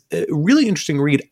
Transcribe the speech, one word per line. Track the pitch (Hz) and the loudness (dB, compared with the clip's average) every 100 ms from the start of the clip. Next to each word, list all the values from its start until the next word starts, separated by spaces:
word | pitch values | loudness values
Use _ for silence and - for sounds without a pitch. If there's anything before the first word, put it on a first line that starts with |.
| - | -6
a | - - | -6 -2
really | 151 165 294 240 | -2 2 2 2
interesting | 170 - 143 | -2 -2 -2
read, | 143 139 - | 0 0 0